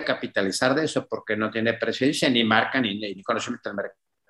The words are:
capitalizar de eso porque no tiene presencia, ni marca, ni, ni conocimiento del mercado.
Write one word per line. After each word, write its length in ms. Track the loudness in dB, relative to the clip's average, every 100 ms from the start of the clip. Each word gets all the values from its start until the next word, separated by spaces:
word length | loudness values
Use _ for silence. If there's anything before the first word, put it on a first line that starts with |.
capitalizar 680 | -2 -2 -2 0 0 2 2
de 120 | 2 0
eso 200 | -2 -4
porque 280 | -6 -2 -2
no 160 | -2
tiene 220 | 0 0
presencia, 540 | 0 -2 0 0 2 2
ni 140 | 4
marca, 380 | 4 4 4 0
ni, 180 | -2 -2
ni 240 | -6 -8
conocimiento 480 | -4 -4 -4 -8 -8
del 60 | -6
mercado. 220 | -8 -10 _ _ -6